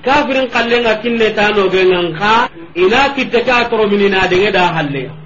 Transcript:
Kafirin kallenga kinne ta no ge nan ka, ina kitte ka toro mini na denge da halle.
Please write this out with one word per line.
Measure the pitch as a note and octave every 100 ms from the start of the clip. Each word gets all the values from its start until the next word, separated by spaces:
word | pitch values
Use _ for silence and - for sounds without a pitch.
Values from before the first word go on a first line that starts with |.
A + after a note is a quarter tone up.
Kafirin | A#3 D4 B3+ C4 B3+
kallenga | A#3+ A#3 A#3+ A#3 G#3+
kinne | A#3 A#3 G#3+ G#3+
ta | G#3
no | G#3 F#3+
ge | F#3
nan | F#3 F3+ F3
ka, | D#3 G#3 A3+ B3 - - E3+
ina | F#3 A#3+ C#4 C#4
kitte | B3 A#3 A#3
ka | B3 A#3
toro | A3+ G#3+
mini | G3+ G3
na | F#3+ F#3
denge | F3+ G#3
da | F#3+ F3
halle. | E3 D3 C#3 B2 -